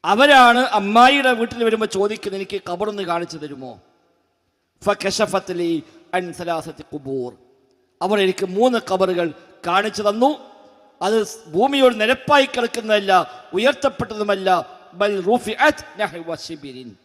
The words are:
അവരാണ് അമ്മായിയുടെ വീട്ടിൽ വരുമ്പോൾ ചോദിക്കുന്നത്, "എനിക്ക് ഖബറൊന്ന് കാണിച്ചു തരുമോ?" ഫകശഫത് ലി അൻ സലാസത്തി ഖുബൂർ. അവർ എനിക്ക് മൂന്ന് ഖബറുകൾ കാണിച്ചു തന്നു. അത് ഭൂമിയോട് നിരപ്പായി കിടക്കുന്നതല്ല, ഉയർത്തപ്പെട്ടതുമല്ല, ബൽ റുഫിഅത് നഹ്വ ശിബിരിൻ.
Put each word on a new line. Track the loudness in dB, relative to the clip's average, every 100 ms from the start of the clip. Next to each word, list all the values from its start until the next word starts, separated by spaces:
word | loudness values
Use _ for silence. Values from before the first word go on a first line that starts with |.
| 0
അവരാണ് | 4 8 8 8 6 2 0
അമ്മായിയുടെ | 2 6 6 6 2 0
വീട്ടിൽ | -4 -2 -2
വരുമ്പോൾ | 0 -4 -2
ചോദിക്കുന്നത്, | -2 -2 -8 -8
"എനിക്ക് | -8 -8 -8
ഖബറൊന്ന് | -6 -6 -6 -4
കാണിച്ചു | -4 -6 -10
തരുമോ?" | -14 -14 -16 -18 _ _ _ _ _ _ _ _ _ _ -4
ഫകശഫത് | -2 -4 -2 -2 -2 -4 -4
ലി | -2 -4 -6 -20 _ -6
അൻ | -6 -10
സലാസത്തി | -6 -6 -8 -18 -16
ഖുബൂർ. | -14 -8 -6 -8 -12 _ _ _ _ _ _
അവർ | -2 2 0
എനിക്ക് | 0 -4 2
മൂന്ന് | 2 2 -2
ഖബറുകൾ | 0 0 0 -4 -6 -20 _ -2
കാണിച്ചു | 0 0 -2 -2
തന്നു. | 2 0 0 -12 -20 -20 _ _ _ 0
അത് | 0 -2 -10 -6 0
ഭൂമിയോട് | 2 4 4 4
നിരപ്പായി | -2 -2 2 2 4
കിടക്കുന്നതല്ല, | -2 -4 -6 0 0 4 2 2 -12 -8 0
ഉയർത്തപ്പെട്ടതുമല്ല, | 0 0 -4 -4 -10 -6 -2 -2 0 0 -2 -18 -20 -4
ബൽ | -2 0 0
റുഫിഅത് | 0 -2 0 0 0 -14 -8
നഹ്വ | -8 -6 -10 -10 -12
ശിബിരിൻ. | -14 -14 -16 -18 -20